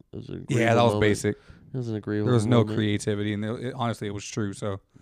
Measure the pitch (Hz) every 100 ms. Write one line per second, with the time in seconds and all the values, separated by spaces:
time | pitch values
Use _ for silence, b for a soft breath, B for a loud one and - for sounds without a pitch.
0 | _ - - 90 90 127 117 117 117 104
1 | 104 101 104 104 b b b 131 120 107
2 | 101 104 104 120 107 123 107 107 107 104
3 | - 104 104 104 107 117 123 135 117 107
4 | 104 101 - - 104 95 107 98 _ _